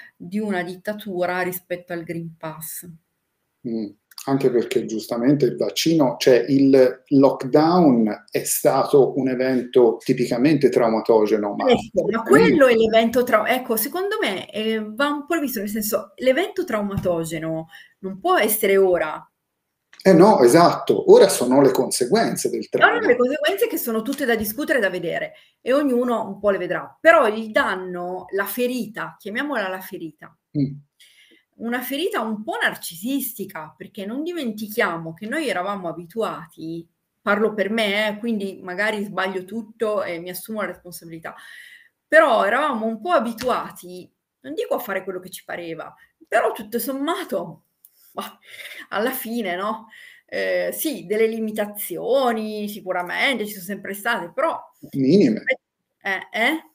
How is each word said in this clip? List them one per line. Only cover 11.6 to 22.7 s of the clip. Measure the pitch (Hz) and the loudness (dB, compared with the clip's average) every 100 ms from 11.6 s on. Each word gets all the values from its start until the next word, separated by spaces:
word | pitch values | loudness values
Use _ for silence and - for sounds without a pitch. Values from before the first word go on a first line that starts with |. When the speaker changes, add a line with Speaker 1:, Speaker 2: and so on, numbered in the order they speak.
| - | 2
Speaker 1:
Ecco, | 240 - 190 - | 2 2 -2 -2
ma | 220 | -2
Speaker 2:
quindi | - 392 466 339 | 4 6 6 6
Speaker 1:
quello | 254 | 6
è | |
l'evento | 226 220 226 226 247 | 6 4 4 4 2
trau-, | 247 220 208 | 2 2 2
ecco, | 254 254 220 | -2 -2 -4
secondo | 285 349 392 427 | -2 -4 -4 -2
me, | 285 190 - | -2 -4 -8
eh, | 208 220 220 | -6 -4 -4
va | 214 214 285 | -6 -4 -2
un | 294 277 | -2 -4
po' | 330 | -2
visto, | 285 214 | -2 -4
nel | 208 | -6
senso, | 220 202 214 - - | -6 -2 -4 -6 -2
l'evento | 254 262 415 370 | 0 2 0 -4
traumatogeno | - 220 202 190 185 170 165 160 160 160 160 - - _ | -4 -4 -2 -2 -2 -2 -4 -6 -6 -6 -10 -18 -20 _
non | 190 190 | -12 -4
può | 349 359 | 0 2
essere | 208 - 202 196 | 2 0 2 4
ora. | 190 175 156 156 - _ _ _ _ _ _ - | 4 2 0 -6 -14 _ _ _ _ _ _ 2
Speaker 2:
Eh | 185 | 6
no, | 170 202 196 | 8 8 8
esatto, | 117 160 170 - - 110 - | 8 8 6 4 0 2 8
ora | 233 196 | 8 8
sono | - 123 135 | 4 2 4
le | 131 | 6
conseguenze | - 117 - 123 214 170 - - | 4 0 -2 0 2 0 -2 -4
del | - - | -6 -4